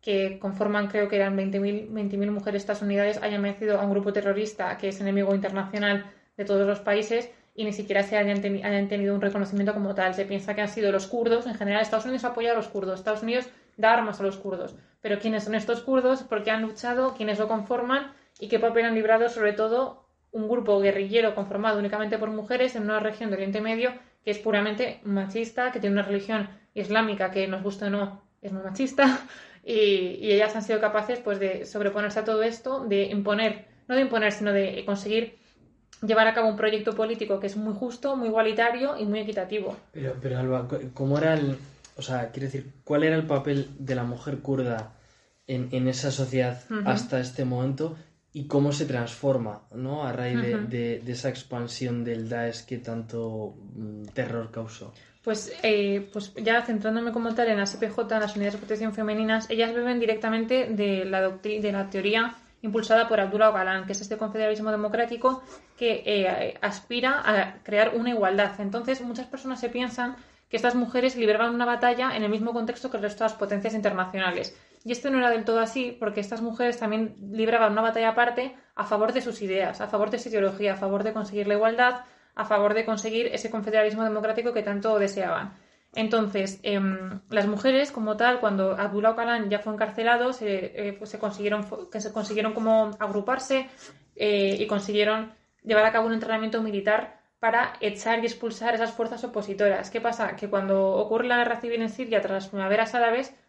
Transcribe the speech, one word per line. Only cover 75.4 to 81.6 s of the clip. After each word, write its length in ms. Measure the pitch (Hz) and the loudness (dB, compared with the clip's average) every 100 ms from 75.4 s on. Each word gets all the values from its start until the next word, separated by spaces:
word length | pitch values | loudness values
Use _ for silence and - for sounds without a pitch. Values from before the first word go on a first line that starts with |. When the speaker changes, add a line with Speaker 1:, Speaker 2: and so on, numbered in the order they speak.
Speaker 1:
todo 160 | 214 226 | 2 2
así, 360 | 220 269 247 240 | 0 -2 -4 -4
porque 220 | 220 208 | -4 -4
estas 200 | 202 233 | -4 -4
mujeres 380 | 233 226 247 240 | -6 0 0 0
también 360 | 220 214 220 - 196 | -2 0 -2 -6 -10
libraban 400 | 214 220 233 220 | -2 2 4 4
una 100 | 208 | 4
batalla 280 | 226 226 226 | 2 2 2
aparte 460 | 226 240 240 262 - _ | 4 2 2 -4 -8 _
a 100 | - | -8
favor 280 | 202 208 220 | -2 2 2
de 80 | 247 | 0
sus 220 | 247 233 | -4 -6
ideas, 380 | 202 190 180 - | -2 0 0 -2
a 80 | 208 | -4
favor 220 | 208 208 | 0 0
de 80 | 220 | -2
su 100 | 240 | -2
ideología, 440 | 214 196 196 202 | 0 0 2 -2
a 20 | 190 | 0
favor 260 | 196 202 | 0 0
de 80 | 214 | -2
conseguir 340 | 214 196 202 202 | -4 -4 -2 2
la 80 | |
igualdad, 500 | 208 | 4